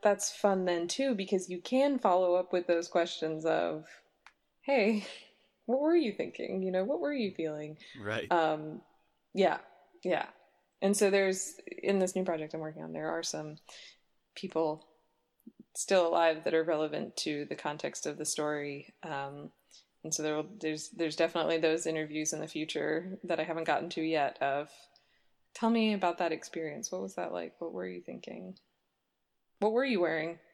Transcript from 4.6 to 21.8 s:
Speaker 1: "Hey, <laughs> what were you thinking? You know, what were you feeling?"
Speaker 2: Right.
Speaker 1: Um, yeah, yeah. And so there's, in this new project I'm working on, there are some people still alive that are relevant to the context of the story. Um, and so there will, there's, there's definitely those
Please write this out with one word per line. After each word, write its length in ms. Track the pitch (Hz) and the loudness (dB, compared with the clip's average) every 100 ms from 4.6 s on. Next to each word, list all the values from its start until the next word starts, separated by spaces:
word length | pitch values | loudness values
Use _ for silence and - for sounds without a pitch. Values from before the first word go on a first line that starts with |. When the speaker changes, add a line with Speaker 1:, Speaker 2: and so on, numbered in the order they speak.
Speaker 1:
"Hey, 440 | - 277 208 214 196 - - _ | 0 4 4 2 -2 -14 -20 _
<laughs> 300 | _ _ - | _ _ -2
what 160 | 262 | 2
were 140 | 302 349 | 4 4
you 180 | 262 | 4
thinking? 480 | 202 180 - - 190 | -2 -6 -4 -4 -2
You 80 | 190 | 0
know, 120 | 185 | 0
what 160 | 196 302 | 0 0
were 140 | 294 | -2
you 180 | 294 208 - | 0 -2 -2
feeling?" 420 | 160 151 151 156 - - | -4 -4 -8 -12 -18 -10
Speaker 2:
Right. 280 | 104 110 - | -4 -4 2
Speaker 1:
Um, 500 | 175 160 156 156 156 - _ _ _ _ | 4 4 2 -4 -10 -14 _ _ _ _
yeah, 260 | 185 190 - - - _ - | 2 4 4 -6 -20 _ -10
yeah. 220 | 180 165 - - _ _ _ _ | -2 0 -2 -10 _ _ _ _
And 140 | 196 202 | 0 4
so 140 | 202 | 4
there's, 460 | 196 190 190 - - - - | 4 2 0 -6 -12 -16 -6
in 180 | - 196 | 0 2
this 140 | 185 | 2
new 120 | 185 190 | 0 -2
project 280 | 165 151 | -2 -4
I'm 60 | 160 | -8
working 240 | 156 156 | -8 -10
on, 80 | 160 | -10
there 180 | 160 156 | -6 -4
are 140 | 165 | -4
some 320 | 165 156 156 151 _ - - - _ _ _ - | -4 -6 -8 -12 _ -20 -20 -20 _ _ _ -10
people 500 | 185 160 160 156 - _ _ _ _ _ - _ - - | -6 0 0 -2 -10 _ _ _ _ _ -20 _ -16 -10
still 320 | - 196 170 | 2 4 6
alive 360 | 170 165 160 | 6 4 4
that 100 | 160 | 2
are 100 | 160 | 2
relevant 520 | 160 156 156 151 147 - | 2 2 0 -2 -6 -4
to 280 | - 147 143 | -4 -4 -4
the 100 | 147 | -6
context 500 | 156 151 151 - - | -6 -4 -6 -6 -8
of 120 | 151 | -6
the 80 | 151 | -6
story. 680 | - 151 151 147 143 143 _ | -2 -2 -2 -4 -10 -12 _
Um, 480 | 170 143 139 143 147 _ _ - _ _ | -8 -8 -8 -10 -16 _ _ -20 _ _
and 100 | 156 | -6
so 80 | 156 | -2
there 140 | 156 151 | -2 -2
will, 120 | 151 196 | -4 -6
there's, 300 | 156 156 - | -4 -4 -8
there's 260 | - 165 151 | -4 -4 2
definitely 420 | 165 170 160 165 | 0 2 0 2
those 300 | 160 165 | 4 2